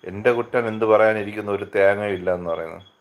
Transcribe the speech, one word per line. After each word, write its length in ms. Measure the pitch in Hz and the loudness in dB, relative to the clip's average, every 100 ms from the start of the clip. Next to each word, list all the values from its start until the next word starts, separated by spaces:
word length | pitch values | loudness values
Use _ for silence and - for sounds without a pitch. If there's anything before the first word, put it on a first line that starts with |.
| - | -12
എൻ്റെ 220 | 92 117 120 | -2 0 0
കുറ്റം 260 | 117 127 117 | -2 -2 -2
എന്ത് 120 | 110 110 | -2 4
പറയാനിരിക്കുന്നു, 580 | 107 110 110 104 104 104 101 | 6 6 2 -4 -8 -4 -4
ഒരു 80 | 101 104 | -2 2
തേങ്ങയും 420 | 98 101 104 95 | 4 2 -2 -4
ഇല്ല 120 | 90 90 | -2 -4
എന്ന് 100 | 87 82 | -4 -6
പറയുന്നത്. 280 | 82 85 90 _ | -8 -12 -20 _